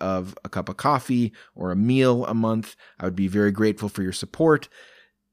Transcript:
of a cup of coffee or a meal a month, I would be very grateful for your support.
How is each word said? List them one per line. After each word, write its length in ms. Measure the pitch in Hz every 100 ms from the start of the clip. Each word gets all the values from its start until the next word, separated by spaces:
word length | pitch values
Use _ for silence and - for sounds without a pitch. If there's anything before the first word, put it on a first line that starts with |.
of 340 | 95 92 92 -
a 40 | -
cup 200 | - 98
of 80 | 95
coffee 540 | 139 139 - 123 117 - -
or 160 | - 92
a 60 | 92
meal 480 | 113 131 131 120 -
a 80 |
month, 400 | 113 113 113 107 - - -
I 60 |
would 100 | 92
be 140 | 90 95
very 240 | 101 104
grateful 360 | 98 107 101 104
for 140 | -
your 100 | 92
support. 560 | 92 - - 160 147 - - - - _ _ _